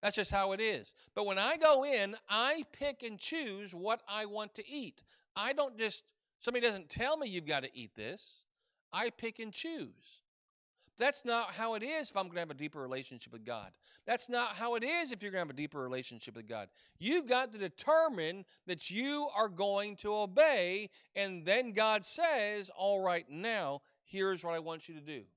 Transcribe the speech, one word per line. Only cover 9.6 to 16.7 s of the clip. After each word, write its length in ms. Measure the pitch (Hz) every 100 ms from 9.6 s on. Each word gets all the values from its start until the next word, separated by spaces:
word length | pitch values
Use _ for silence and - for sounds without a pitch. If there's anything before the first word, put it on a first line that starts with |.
| 320 330 135 - - - _ _ _ _ _ _ _ _
That's 260 | 247 285
not 300 | 247 233 214
how 200 | 196 226
it 80 | 220
is 280 | 226 311 269
if 60 | 202
I'm 120 | 185
gonna 120 | 170
have 100 | 170
a 40 |
deeper 260 | 139 147 151
relationship 520 | 131 131 135 123 120
with 140 | 117 110
God. 260 | 117 98 _ _ -
That's 240 | - 233 -
not 280 | 240 240 196
how 180 | 233
it 100 | 240
is 260 | 240 339 320
if 120 | 226
you're 100 | 208
gonna 80 | 190
have 100 | 165
a 40 |
deeper 260 | 131 147 147
relationship 560 | 131 127 127 117 - 113
with 100 | 107
God. 220 | 113 98